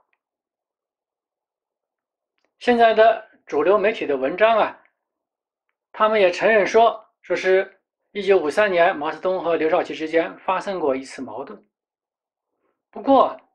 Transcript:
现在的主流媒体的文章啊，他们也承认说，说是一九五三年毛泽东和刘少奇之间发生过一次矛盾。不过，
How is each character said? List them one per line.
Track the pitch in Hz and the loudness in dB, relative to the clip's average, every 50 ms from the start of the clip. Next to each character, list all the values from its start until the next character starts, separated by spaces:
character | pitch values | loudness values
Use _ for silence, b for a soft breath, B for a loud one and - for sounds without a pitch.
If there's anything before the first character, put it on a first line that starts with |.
| _ _ _ _ _ _ _ _ _ _ _ _ _ _ _ _ _ _ _ _ _ _ _ _ _ _ _ _ _ _ _ _ _ _ _ _ _ _ _ _ _ _ _ _ _ _ _ _ _ _ _ _ | _ _ _ _ _ _ _ _ _ _ _ _ _ _ _ _ _ _ _ _ _ _ _ _ _ _ _ _ _ _ _ _ _ _ _ _ _ _ _ _ _ _ _ _ _ _ _ _ _ _ _ _
现 | - - 240 | -2 -2 2
在 | 233 233 226 | 4 4 4
的 | 214 214 220 226 220 - - _ _ _ _ | 4 4 4 4 4 0 -6 _ _ _ _
主 | - 160 143 | -6 -4 -2
流 | 151 175 202 214 | 2 2 2 2
媒 | 190 214 | 2 -2
体 | 220 - 160 | -4 -4 -4
的 | 135 139 | -4 -4
文 | 127 131 135 175 | -4 -4 -6 -2
章 | 180 214 220 226 214 | 0 0 2 2 0
啊， | 175 - - _ _ _ _ _ _ _ _ _ _ _ _ _ _ _ _ _ _ _ _ _ _ _ | -2 -4 -6 _ _ _ _ _ _ _ _ _ _ _ _ _ _ _ _ _ _ _ _ _ _ _
他 | - - 214 214 | -4 -2 0 0
们 | 220 214 | 2 2
也 | 196 175 | 2 2
承 | 175 - - | 2 0 0
认 | 202 226 214 185 | 2 2 2 2
说， | - - 220 226 220 - - - _ _ _ | 2 4 4 4 4 2 -2 -16 _ _ _
说 | _ - 180 | _ -6 -6
是 | 165 - 185 185 190 196 - _ _ _ _ _ _ _ _ | -2 0 2 2 2 0 -4 _ _ _ _ _ _ _ _
一 | _ 208 | _ -6
九 | 190 190 196 | 0 2 2
五 | 185 151 147 | 2 2 0
三 | - 208 214 208 | 0 0 0 0
年 | 185 170 170 185 185 | 2 2 2 2 0
毛 | 151 143 160 | -2 -6 -8
泽 | 151 - | -8 -6
东 | - 185 190 180 | -4 -4 -4 -2
和 | 151 170 165 | -2 -2 -2
刘 | 151 156 160 | -2 0 0
少 | 175 170 | 0 0
奇 | 147 - 156 | -2 -4 -8
之 | - 160 156 | -10 -8 -2
间 | 165 165 170 190 - - | -2 -2 -2 -2 -10 -10
发 | - - 185 180 | -6 -4 -4 -4
生 | 170 202 196 175 | -4 -8 -8 -4
过 | 160 143 131 | -4 -4 -4
一 | 135 | -4
次 | 135 - - - | -8 -12 -16 -16
矛 | 131 - 104 117 | -14 -14 -14 -14
盾。 | 143 - 107 101 _ _ _ _ _ _ _ _ _ _ _ _ _ _ _ _ _ _ _ _ _ _ _ _ _ _ | -14 -16 -18 -20 _ _ _ _ _ _ _ _ _ _ _ _ _ _ _ _ _ _ _ _ _ _ _ _ _ _
不 | _ 226 | _ -8
过， | 202 269 269 254 - - - - _ _ | 0 2 4 4 2 2 -2 -12 _ _